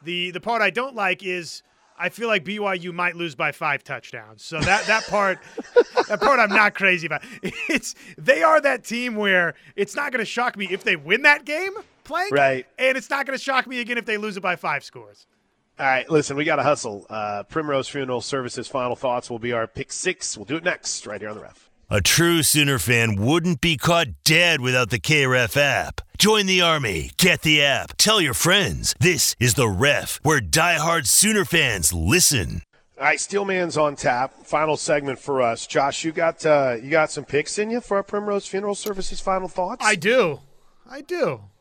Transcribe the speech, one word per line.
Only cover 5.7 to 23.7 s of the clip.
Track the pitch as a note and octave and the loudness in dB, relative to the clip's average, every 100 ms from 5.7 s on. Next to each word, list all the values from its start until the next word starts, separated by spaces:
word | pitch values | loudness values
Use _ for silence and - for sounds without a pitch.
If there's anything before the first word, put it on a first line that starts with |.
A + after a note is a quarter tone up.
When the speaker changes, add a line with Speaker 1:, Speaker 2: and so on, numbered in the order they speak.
Speaker 2:
<laughs> | - - - - | 2 4 0 -2
Speaker 1:
that | G#3 | 2
part | A#3+ C4 | 4 4
I'm | G#3+ | 4
not | G#3+ G#3 - | 4 4 4
crazy | F#3+ F3+ D#3+ | 2 2 -2
about. | D3+ - A#3 | -8 -8 -12
<laughs> | F#3 - - | -10 -8 -2
It's, | D#4+ - - - - | -2 -4 -14 -20 -10
they | D#3 C#4+ | 0 4
are | D#4+ D#4 | 6 6
that | C#4+ B3+ - | 4 -2 -4
team | A3+ B3 G#3+ | -6 -4 -2
where | G#3 F#3 E3+ - - - | 2 4 2 -4 -18 -6
it's | G3+ - | -4 -2
not | C#4+ | -4
gonna | B3 G#3+ | -4 -4
shock | - B3 G3 | -2 -2 -2
me | G3 | -6
if | F#3 | -4
they | - F3+ | -2 -2
win | C#3+ G#3+ | 0 2
that | D4 D4 D4 | 4 2 2
game, | D4+ F#4+ G4+ - _ - | -4 -4 -8 -16 _ -8
Plank, | D#4 F#4+ | -4 0
Speaker 2:
Right. | A#3+ C#3 C3 B2 - | 2 2 0 -6 -2
Speaker 1:
and | C4 C4 | 0 0
it's | A#3 | -4
not | C#4 C4 | -6 -4
gonna | C4 | -6
shock | - C4 A#3+ | -2 -2 -2
me | B3+ | -6
again | A#3 A#3+ | -6 -6
if | A#3 | -4
they | G#3+ | -6
lose | G#3+ G3 | -6 -6
it | |
by | F#3 F3 | -4 -4
five | F3+ D3 | -4 -6
scores. | - C3 G#2+ G#2 _ _ _ _ _ _ | -8 -20 -20 -20 _ _ _ _ _ _
Speaker 2:
All | C#3 | 0
right, | C3 B2 | 0 2
listen, | D#3+ C#3+ C#3 | 0 0 -4
we | D3+ | -2
gotta | D3+ | 0
hustle. | C3+ C#3+ B2 G2+ - | 2 0 -2 -10 -10
Uh, | A2 G#2 G#2 | -8 -6 -6
Primrose | G2+ D#3+ D3+ C#3 B2 | -6 -6 -2 -2 -2
Funeral | D3 C3 B2 | -8 -6 -6
Services | A2 C#3 B2 - A#2 | -4 -6 -6 -8 -8
final | C#3 B2 A#2+ | -6 -4 -4
thoughts | C3 B2 - | -2 -4 -4
will | A#2+ | -8
be | A#2 | -4
our | A#2+ A2+ | -4 -4
pick | - E3 | -8 -10
six. | - - - - - | -6 -6 -6 -8 -10
We'll | G2+ | -8
do | D#3 | -4
it | |
next, | E3+ E3 - - - | -4 -4 -6 -10 -8
right | G#2 | -10
here | G#2+ | -10
on | G#2+ | -12
the | |
Ref. | - - _ _ _ | -16 -20 _ _ _
Speaker 3:
A | G#2+ | -2
true | F#2+ - E3+ E3+ | 2 2 4 4
Sooner | D3 D3+ C#3+ C3+ | 2 2 2 2
fan | - A#2+ A#2 G2+ | 2 2 2 2
wouldn't | A2 E3 E3+ E3 | 2 2 2 0
be | F3 | 0